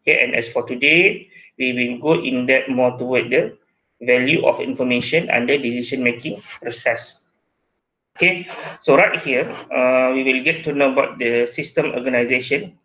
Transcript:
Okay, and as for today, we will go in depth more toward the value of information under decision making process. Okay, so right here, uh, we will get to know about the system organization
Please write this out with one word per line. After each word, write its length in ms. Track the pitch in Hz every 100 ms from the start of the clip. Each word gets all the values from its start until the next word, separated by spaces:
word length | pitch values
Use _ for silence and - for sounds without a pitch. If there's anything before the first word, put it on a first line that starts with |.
Okay, 240 | - 151
and 80 | 123
as 160 | 120 113
for 160 | 127
today, 640 | 120 123 143 165 190 220 - - - _
we 160 | 131 123
will 240 | 123 120
go 160 | 147 160
in 320 | 135 123 127
depth 240 | 131 -
more 240 | 127 123 117
toward 320 | 123 127 117
the 240 | 139 208 - _ _ _ _
value 400 | 120 123 127 160 -
of 80 | -
information 720 | 123 131 127 123 - 160 175
under 320 | 120 120 143
decision 400 | 120 120 120 131
making 400 | 123 120 156 95 - -
process. 560 | 117 120 127 117 - - _ _ _ _ _ _ _ _ _ -
Okay, 240 | 175 180 180 - - -
so 140 | -
right 220 | 143 196 170
here, 320 | 170 127 - - -
uh, 400 | 135 127 127 127
we 80 | 131
will 240 | 131 131
get 180 | 139 160
to 80 | 156 143
know 160 | 139
about 260 | 131 131 -
the 280 | 120 120 120
system 480 | - - - 147 127
organization 800 | 127 127 120 127 123 139 95 _